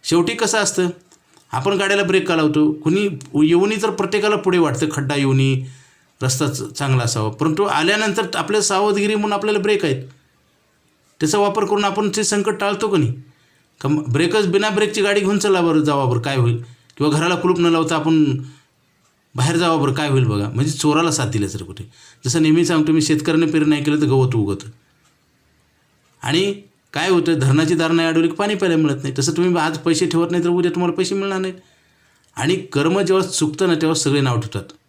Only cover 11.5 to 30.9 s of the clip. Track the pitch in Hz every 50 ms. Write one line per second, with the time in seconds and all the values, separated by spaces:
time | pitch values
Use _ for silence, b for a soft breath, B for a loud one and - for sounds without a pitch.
11.5 | 196 220 208 170 202 202 208 202 196 202 214 202 185 214 214 - 214 202 196 214
12.5 | 202 - 202 202 208 196 214 214 196 165 147 113 120 - b b b b b b
13.5 | b b b b b _ - 139 147 151 147 127 117 143 165 175 202 214 208 180
14.5 | 170 196 208 214 202 202 214 214 214 214 196 202 202 208 202 185 208 202 - 208
15.5 | 190 185 175 170 160 156 151 151 147 139 135 123 123 117 113 143 139 131 120 117
16.5 | 117 117 B B B B B B B - 143 151 147 151 165 175 180 175 175 175
17.5 | 180 175 170 170 165 165 160 156 165 156 151 160 160 160 151 139 127 131 B B
18.5 | B B B B B _ _ _ _ _ _ _ _ _ _ _ _ 127 127 147
19.5 | 170 165 175 170 165 160 139 139 131 143 151 143 135 131 131 - - 101 101 110
20.5 | 123 120 139 156 156 - - 151 151 156 170 170 - - 131 107 101 107 101 95
21.5 | - 92 92 87 95 - - - b b b b b b b 127 120 165 156 156
22.5 | 156 170 175 170 175 156 151 156 156 160 151 - 160 151 - - 160 156 170 151
23.5 | 156 160 151 147 151 147 139 151 147 151 151 131 131 131 131 123 117 113 104 98
24.5 | 98 - - - - _ _ _ _ _ _ _ _ _ _ _ _ _ _ _
25.5 | _ _ _ _ _ _ _ _ _ _ _ _ _ _ - 123 143 170 190 202
26.5 | 196 202 - - _ _ _ _ - 143 160 185 185 175 160 165 165 147 131 135
27.5 | 131 151 165 156 175 160 165 160 165 165 165 165 160 160 165 170 170 - 208 208
28.5 | 214 190 196 185 165 160 160 147 139 127 135 135 131 139 135 165 156 165 175 180
29.5 | 175 165 151 165 156 156 - 170 165 151 185 160 165 165 170 170 175 175 165 175
30.5 | 175 180 175 175 156 170 180 175